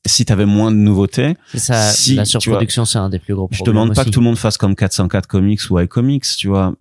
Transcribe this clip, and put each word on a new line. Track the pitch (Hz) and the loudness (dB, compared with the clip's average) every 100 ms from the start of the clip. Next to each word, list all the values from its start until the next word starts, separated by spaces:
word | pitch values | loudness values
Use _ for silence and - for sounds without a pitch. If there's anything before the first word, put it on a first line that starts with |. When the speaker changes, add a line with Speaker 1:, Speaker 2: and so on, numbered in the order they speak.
| - | -2
Speaker 1:
Si | - | 0
t'avais | 120 101 104 | 2 2 2
moins | 104 110 | 2 2
de | 107 | 4
nouveautés, | 104 98 98 - 135 175 _ | 4 4 2 0 -2 -4 _
Speaker 2:
C'est | 120 | -8
ça, | 120 117 107 | -2 0 0
Speaker 1:
si, | 104 - | 0 0
Speaker 2:
la | 131 | 0
Speaker 1:
tu | 107 | 0
vois, | 117 | -2
Speaker 2:
surproduction, | 110 104 113 - | 0 0 0 -2
c'est | 113 113 | -2 -2
un | 95 | -4
des | 92 | -6
plus | - | -6
gros | 98 92 | -4 -4
Speaker 1:
je | 95 | -2
Speaker 2:
problèmes | 95 | 0
Speaker 1:
demande | 107 113 107 | 2 2 0
pas | |
Speaker 2:
aussi. | 123 | 0
Speaker 1:
que | |
tout | 104 | 2
le | 117 | 2
monde | 117 | 2
fasse | 113 - | -2 0
comme | 101 98 | -2 0
quatre | 98 | -2
cent | - 92 | 0 -2
quatre | 98 - | -2 -2
Comics | 98 98 104 - | -2 0 -2 -2
ou | 90 | -2
iComics, | 90 123 127 139 - - | 0 0 0 -2 -4 -6
tu | 98 | -2
vois, | 98 95 - | 0 -2 -2